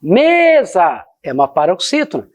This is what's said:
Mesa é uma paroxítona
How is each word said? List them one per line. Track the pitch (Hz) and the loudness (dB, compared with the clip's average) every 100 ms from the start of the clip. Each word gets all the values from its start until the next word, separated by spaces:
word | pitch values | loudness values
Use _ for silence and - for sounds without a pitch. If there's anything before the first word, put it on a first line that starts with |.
Mesa | 143 196 311 339 339 320 247 190 170 135 - _ | 2 2 4 2 2 2 0 0 0 -2 -12 _
é | - | -10
uma | 131 139 | -2 -2
paroxítona | - 151 180 - 285 302 - 104 | 0 0 -2 -2 -4 -4 -6 -12